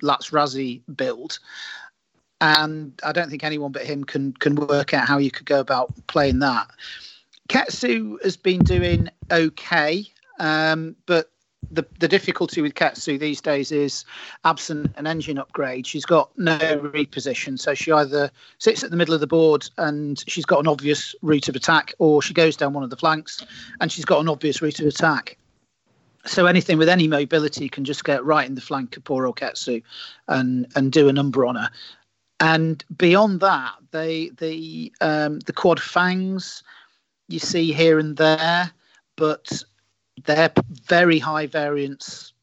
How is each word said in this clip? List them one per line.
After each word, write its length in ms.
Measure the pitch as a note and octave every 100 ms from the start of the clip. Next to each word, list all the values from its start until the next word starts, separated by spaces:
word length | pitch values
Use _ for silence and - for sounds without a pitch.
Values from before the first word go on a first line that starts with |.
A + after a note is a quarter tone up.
Lats 300 | C#3+ C3+ -
Razi 500 | D3+ D3 C3 C3 A#2+ - C3+
build. 440 | C3 A#2 D#3 - - - - - - _ _ _ _ -
And 540 | D#3 D#3 D#3 D#3 D3 -
I 80 | D3+
don't 180 | D#3+ D#3+
think 140 | C#3+
anyone 280 | D3+ D3+ C#3+
but 140 | C#3 B2+
him 180 | C#3+
can, 300 | C#3 C#3+ C#3
can 220 | B2+ D3+ D3
work 380 | D3 C#3+ C#3
out 140 | C#3+ B2
how 100 | C#3+
you 140 | C#3
could 160 | - -
go 120 | C#3
about 320 | C3 B2+ B2+ - -
playing 320 | D#3 C#3 B2+
that. 280 | C#3 A#2 G2+ - - - - - _ _ -
Ketsu 720 | - - - B3 A3+ G#3+ G#3
has 140 | G3 -
been 220 | F#3+ F#3
doing 500 | - F3+ F3+ E3+ - - -
okay, 720 | F3 D#3+ - - E3 D3+ F3 G#3 _ _ G#4
um, 560 | D#3+ D#3 D#3 D#3+ D#3+ - -
but 260 | E3+ - _ _ - -
the, 120 | D#3+ C#3+ -
the 80 | E3+
difficulty 540 | F#3+ - - F3 -
with 140 | D3 -
Ketsu 420 | D#3 - - C#3
these 240 | D3+ C#3+
days 300 | D#3+ C#3+ C3+
is, 340 | D3+ C#3+ - - - - - E3
absent 480 | D#3+ - D3+ D3 -
an 100 | D3
engine 320 | D#3+ D#3 C#3
upgrade, 480 | C3+ - C3+ B2+ B2
she's 180 | D3+ -
got 240 | E3 B2+ -
no 200 | E3+ D#3
reposition. 1000 | D#3+ D3+ D3 D3 C#3 - C3+ A#2+ - C3
So 160 | -
she 180 | C#3 -
either 380 | D#3 C#3+ C#3+ C#3+ _ - -
sits 240 | G#3+ -
at 80 | C4
the 60 | E3+
middle 180 | D#3+ D#3+
of 60 |
the 60 | C#3+
board 400 | D#3+ D#3+ D3 - -
and 460 | D#3 D3 D3 C#3 -
she's 180 | F3+ -
got 140 | E3
an 80 | D#3
obvious 480 | C#3+ C#3+ D3 - -
route 260 | D#3 D3+ -
of 60 | C3
attack, 400 | - D#3 - -
or 240 | D#3+ D3
she 120 | C#3
goes 220 | D#3 D#3+ D3
down 180 | C#3+
one 100 | C#3+
of 80 | C3
the 60 | C3+
flanks 460 | E3 D#3 - - - - - -
and 100 | D#3+
she's 140 | - -
got 140 | D#3
an 100 | D#3+
obvious 320 | D3 D3+ C3
route 180 | D3+ C#3+
of 60 | D3+
attack. 520 | - E3 C#3+ - - _ _ _ _ _ _ _ _ -
So 200 | - F3
anything 320 | F3+ - D#3+
with 120 | D#3+
any 180 | F3+ D#3
mobility 600 | D3 C#3 D#3+ D3+ - C#3
can 180 | - C#3
just 180 | C#3
get 200 | - C#3
right 240 | C3+ D3+ C3
in 80 | C3
the 60 |
flank 340 | - C#3 B2 -
of 80 |
poor 220 | - C3 B2+
old 120 | A#2+
Ketsu 440 | C#3 - - A#2 - - - - -
and, 400 | C3 B2+ B2+ B2 C#3+
and 160 | C3+
do 180 | D#3 C#3+
a 40 |
number 320 | C#3 C#3 C3 B2
on 100 | B2
her. 140 | - - - - _ _ _ -
And 440 | D#3+ D#3+ D#3+ D3+ - -
beyond 420 | F3+ F#3 G#3+ F#3
that, 340 | G3 D#3+ B2+ - _
they, 380 | D#3+ D#3+ D#3+ D#3+ B2+
the, 560 | D#3+ D#3+ D#3+ D#3+ D#3 -
um, 380 | D#3+ D3+ D3+ D3+
the 120 | -
quad 280 | - F#3 E3
fangs 840 | - F3 F3+ F#3 F#3+ F#3+ - - - - _ _ _ _ -
you 100 | D#3+
see 340 | - F3+ E3
here 240 | D3 E3 D#3
and 180 | D#3 D3
there, 560 | D#3 D#3 D#3+ F3 F3 _ _ _ _ -
but 480 | D#3 D3 - - - _ _ _ _ - C#3+
they're 240 | D3+ E3
p-, 120 | - D3 C#3
very 360 | - F3 F3 D#3+
high 280 | C#3 D#3 D3
variance. 840 | D#3 D3 D3 C#3 C#3 - - - _